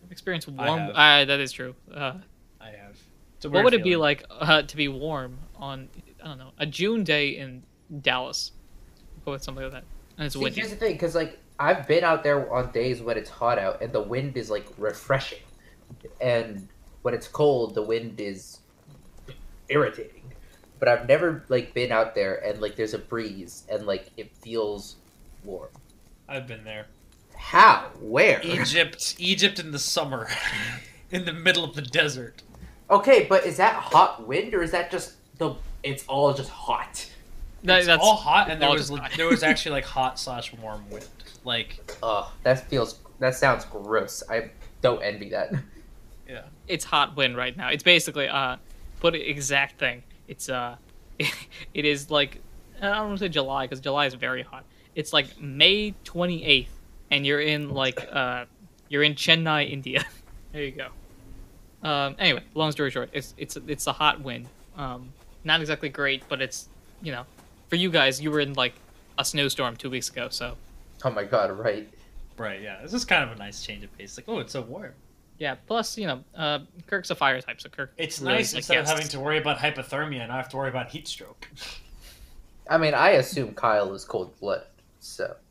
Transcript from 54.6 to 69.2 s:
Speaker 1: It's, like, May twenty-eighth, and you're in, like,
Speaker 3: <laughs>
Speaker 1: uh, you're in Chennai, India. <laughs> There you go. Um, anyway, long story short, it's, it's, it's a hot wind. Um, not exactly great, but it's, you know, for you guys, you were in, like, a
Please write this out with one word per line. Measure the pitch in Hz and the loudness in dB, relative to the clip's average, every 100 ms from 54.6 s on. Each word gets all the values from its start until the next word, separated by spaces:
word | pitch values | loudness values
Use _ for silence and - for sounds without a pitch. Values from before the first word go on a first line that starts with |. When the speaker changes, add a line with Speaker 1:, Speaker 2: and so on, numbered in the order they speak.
| - - - - | -20 -20 -14 -8
Speaker 1:
It's, | 151 | 0
like, | 156 135 - | 0 0 -6
May | 143 139 160 202 208 196 | -10 4 6 6 0 -6
twenty-eighth, | - 170 175 175 - 139 123 - - - - | -12 -4 -2 -2 4 2 2 -12 -18 -20 -2
and | 143 135 | 0 2
you're | 143 | 0
in, | 151 151 147 | 0 -2 -2
like, | 135 131 127 - | -2 -2 -4 -6
Speaker 3:
<laughs> | |
Speaker 1:
uh, | 143 127 123 123 _ - - - | -4 -2 -4 -8 _ -20 -20 -6
you're | 143 | 2
in | 147 147 | 2 2
Chennai, | - 165 160 151 147 | 2 2 4 0 0
India. | 139 131 131 151 | -4 -4 -4 -4
<laughs> | - - - - | -10 -20 -20 -16
There | 151 | -8
you | 143 | -8
go. | 147 131 - - - - - - - - - 156 | -8 -12 -14 -20 -20 -20 -18 -18 -20 -20 -10 -4
Um, | 147 139 135 | -2 -2 0
anyway, | 190 135 - - | 2 2 -2 -2
long | 156 | -2
story | 147 143 | 0 -2
short, | 127 123 | -4 -6
it's, | 147 139 - | -8 -10 -14
it's, | 151 - 127 | -12 -12 -8
it's | 143 - | -6 -4
a | |
hot | 127 151 - | 2 2 2
wind. | 135 120 120 - - - | -4 -12 -14 -20 -20 -12
Um, | 139 127 127 135 - - 160 | -10 -10 -14 -20 -20 -14 0
not | 160 | 0
exactly | 151 151 156 | 2 -4 -6
great, | 135 143 135 - | -4 -2 -2 -4
but | 139 | -6
it's, | 131 - - - - - | -4 -8 -16 -20 -20 -14
you | 165 | -10
know, | 123 123 - - - - | -10 -12 -20 -20 -20 -4
for | 175 | 0
you | 185 | 2
guys, | 160 135 131 | 6 6 4
you | 151 | 0
were | 151 | 0
in, | 143 139 | 0 0
like, | 123 - - - - | -2 -2 -20 -20 -16
a | - | -4